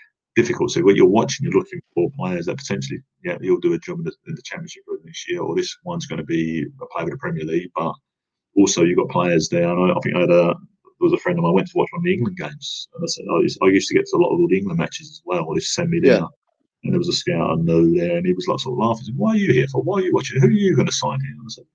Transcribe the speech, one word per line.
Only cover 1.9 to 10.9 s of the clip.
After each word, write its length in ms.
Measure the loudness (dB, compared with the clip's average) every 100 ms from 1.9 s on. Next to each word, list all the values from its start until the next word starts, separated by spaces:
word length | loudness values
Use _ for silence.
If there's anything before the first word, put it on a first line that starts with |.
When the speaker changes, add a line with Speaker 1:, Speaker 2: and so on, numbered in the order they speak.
Speaker 1:
for 160 | -2 -2 -4
players 300 | -4 -4 -4
that 100 | -8
potentially, 420 | -6 -6 -6 -10 -14 _
yeah, 120 | -8 -4
you'll 200 | 0 0
do 140 | 2
a 40 | -2
job 200 | -4 -8
in 60 |
the, 80 | -10 -10 -14
in 80 |
the 80 | -14
Championship 420 | -12 -14 -14 -18 -12
group 180 | -12
next 240 | -12 -14 -8
year, 100 | -6
or 140 | -4
this 220 | -4 -4 -8
one's 220 | -10 -10 -8
gonna 180 | -10
be 400 | -4 -4 -2 -4 -6 -10
a 40 | -10
player 180 | -8
with 100 | -6
the 40 | -6
Premier 260 | -6 -6
League, 260 | -4 -4 -4 -6
but 160 | -6 -8 _ _ _ _ _ 2
also 260 | 4 4
you've 140 | 2 2
got 100 | 0
players 400 | 0 2 2 0
there. 220 | 0 0
And 220 | 2 2
I, 20 |
I 60 | 0
think 160 | -2 0
I 40 |
had 100 | 4
a, 240 | 4 4
there 540 | -2 -10 _ _